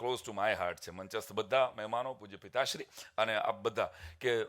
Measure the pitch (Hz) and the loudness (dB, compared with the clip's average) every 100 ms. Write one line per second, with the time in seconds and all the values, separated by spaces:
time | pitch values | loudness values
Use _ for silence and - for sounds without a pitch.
0 | 123 123 - 101 107 92 87 85 - 87 | -2 -2 -4 0 2 2 0 -4 -10 -12
1 | 92 113 - 101 98 131 127 120 107 117 | -8 -6 -4 -4 2 4 4 0 -4 -2
2 | 131 127 104 98 98 123 131 - - - | -2 -6 -12 -16 -4 0 0 -2 -8 -14
3 | - - 113 107 - 101 113 110 92 - | -4 0 2 4 2 2 0 2 0 -2
4 | - - 123 117 | -16 -2 2 2